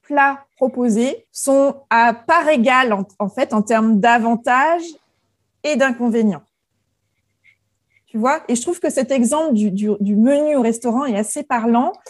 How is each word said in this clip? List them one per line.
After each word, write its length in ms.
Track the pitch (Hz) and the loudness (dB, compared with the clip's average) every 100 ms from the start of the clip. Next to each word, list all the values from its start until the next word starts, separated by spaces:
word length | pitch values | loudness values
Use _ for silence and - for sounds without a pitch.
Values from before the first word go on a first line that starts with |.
plats 420 | - 285 277 277 - - | -6 0 0 0 -10 -4
proposés 680 | 254 247 247 214 247 392 _ | -4 0 0 0 0 -4 _
sont 520 | - - 269 277 277 - | -10 0 2 2 -2 -2
à 240 | 233 233 | 2 2
part 340 | 233 - 339 302 | 0 0 0 2
égale, 440 | 302 233 254 254 | 2 2 2 2
en, 120 | 202 196 - | -2 -6 -8
en 120 | 190 | -8
fait, 240 | - 262 | -4 -2
en 80 | 220 | -2
termes 380 | 208 226 220 214 | 0 0 2 2
d'avantages 840 | 233 233 226 233 233 247 294 339 339 302 _ _ _ _ _ _ | 2 2 0 -2 0 0 2 0 -4 -16 _ _ _ _ _ _
et 120 | 196 220 | -4 0
d'inconvénients. 680 | 269 247 240 226 220 156 _ _ _ _ _ _ _ _ _ _ _ _ _ _ _ _ _ | 0 0 -2 0 0 -2 _ _ _ _ _ _ _ _ _ _ _ _ _ _ _ _ _
Tu 120 | 226 | -4
vois ? 260 | 240 311 - | -2 -2 -2
Et 80 | 240 | -4
je 60 | |
trouve 180 | 240 349 | -4 -4
que 100 | 311 | -4
cet 200 | 254 262 | -2 -2
exemple 440 | 269 226 294 320 | 0 0 0 0
du, 180 | 226 208 | 0 0
du, 200 | 190 208 202 | -2 -2 -2
du 140 | 202 208 | 0 2
menu 400 | 233 285 302 294 | 2 2 2 0
au 40 | |
restaurant 440 | 233 233 247 226 285 | 0 -2 -2 -2 -2
est 120 | 202 | -4
assez 260 | 214 - | -4 -6
parlant 500 | 285 247 226 233 294 403 - | -4 -2 0 0 0 -4 -14